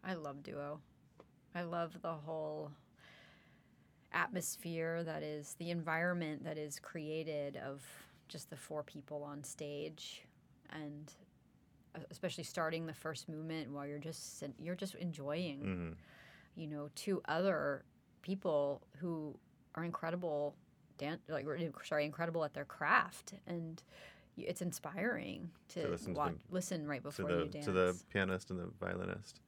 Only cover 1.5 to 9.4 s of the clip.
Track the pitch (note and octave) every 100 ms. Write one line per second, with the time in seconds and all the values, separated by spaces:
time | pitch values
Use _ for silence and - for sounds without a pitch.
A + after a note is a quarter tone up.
1.5 | F3 F3 E3+ E3+ E3+ E3 D#3+ D3 D#3+ D#3
2.5 | D3+ D3 D3 - - - - - - -
3.5 | - - - - - - - E3+ F#3 E3
4.5 | - E3+ E3 E3 E3 E3 D#3 D3+ D3+ D3
5.5 | - E3+ E3+ D#3+ D#3+ F3 F3 D#3+ D3+ D#3+
6.5 | D#3 D3+ D3 - E3 D3+ D#3 D#3+ D3 C#3+
7.5 | C#3 C3 C#3 - - - - - D3+ -
8.5 | C#3+ - D3+ D3 D3+ C3+ D3+ D3 D3